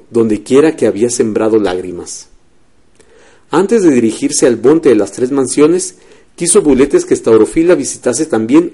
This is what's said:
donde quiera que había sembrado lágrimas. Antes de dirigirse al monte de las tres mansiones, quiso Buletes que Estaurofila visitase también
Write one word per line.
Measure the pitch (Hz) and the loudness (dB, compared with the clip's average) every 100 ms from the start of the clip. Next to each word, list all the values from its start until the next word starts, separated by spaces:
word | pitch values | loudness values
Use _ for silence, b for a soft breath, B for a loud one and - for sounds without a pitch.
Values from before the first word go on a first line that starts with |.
| _ | _
donde | 113 113 104 | -2 0 -2
quiera | - 131 156 156 | 0 2 2 2
que | 117 | -2
había | 98 120 | 0 -2
sembrado | - 113 107 110 110 | -2 -4 -2 0 0
lágrimas. | 95 92 90 87 - - - _ _ _ _ _ _ _ b b b b b | 0 -4 -8 -12 -14 -18 -20 _ _ _ _ _ _ _ b b b b b
Antes | 151 196 233 | -2 0 2
de | 175 | 2
dirigirse | 123 113 - 139 - 143 | 2 0 -2 -6 0 0
al | 107 | 2
monte | 120 160 156 | 2 2 2
de | 110 | 2
las | 101 | 0
tres | - 123 | -4 -4
mansiones, | 139 127 143 151 180 - - b b b - | -2 -2 2 2 0 -6 -14 b b b -10
quiso | 170 214 | 0 2
Buletes | 151 123 143 - - | 2 2 2 0 0
que | |
Estaurofila | 127 123 110 104 165 170 156 | -2 2 2 2 0 0 0
visitase | 123 - 127 123 156 | -2 -6 -6 -4 -4
también | 113 113 151 175 | -4 2 2 0